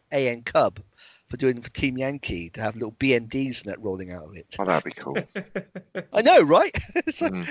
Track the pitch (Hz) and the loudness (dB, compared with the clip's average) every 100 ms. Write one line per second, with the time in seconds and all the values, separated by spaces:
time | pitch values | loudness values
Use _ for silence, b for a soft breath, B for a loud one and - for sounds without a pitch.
0 | - 143 131 120 117 160 139 - - b | -4 0 0 -2 0 2 2 0 -14 b
1 | b b - 123 131 123 120 - 139 127 | b b -14 -2 0 0 -4 -4 -2 -2
2 | 131 143 - 90 85 107 110 110 113 - | -4 -6 -6 -6 -8 -6 -6 -4 -8 -2
3 | 135 120 117 135 135 120 101 95 107 92 | 2 2 2 -4 -4 -4 -6 -8 -6 -6
4 | 92 90 78 85 - - 95 82 90 - | -8 -12 -14 -18 -12 -4 0 0 0 -8
5 | - 113 - 202 185 196 - 190 - 190 | -8 -6 -6 -10 -10 -10 -12 -14 -14 -12
6 | 185 - 233 349 185 170 311 - - 349 | -4 2 6 8 8 6 4 0 -6 -4
7 | - - 339 185 180 | -4 -2 -4 -4 -6